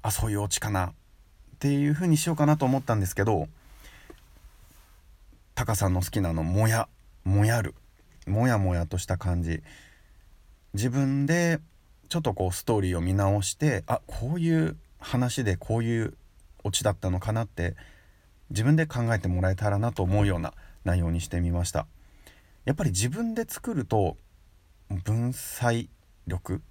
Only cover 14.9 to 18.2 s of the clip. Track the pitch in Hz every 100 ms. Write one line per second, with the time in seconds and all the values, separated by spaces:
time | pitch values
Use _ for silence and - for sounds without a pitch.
14.9 | - - 123 123 127 110 90 - 113 117
15.9 | 117 110 - - - - - 101 - 107
16.9 | 95 92 90 104 110 113 - 87 - -
17.9 | - - _